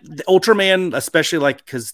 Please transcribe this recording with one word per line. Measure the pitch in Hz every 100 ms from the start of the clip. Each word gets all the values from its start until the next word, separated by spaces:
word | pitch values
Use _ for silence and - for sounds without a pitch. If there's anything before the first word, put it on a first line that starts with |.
the | 151 151 -
Ultraman, | 185 220 208 190 190 185
especially, | 139 - 165 151 165
like, | 143 135 -
'cause | 127 110